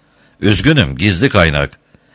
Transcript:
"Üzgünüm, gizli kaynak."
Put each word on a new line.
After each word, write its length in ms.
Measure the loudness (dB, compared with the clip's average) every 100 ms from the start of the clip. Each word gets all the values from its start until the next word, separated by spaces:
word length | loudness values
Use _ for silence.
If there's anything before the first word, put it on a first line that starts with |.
| _ _ _ _
"Üzgünüm, 560 | -2 0 2 0 -2 -2
gizli 320 | -4 0 0
kaynak." 500 | 2 2 0 -4 -8 _ _ _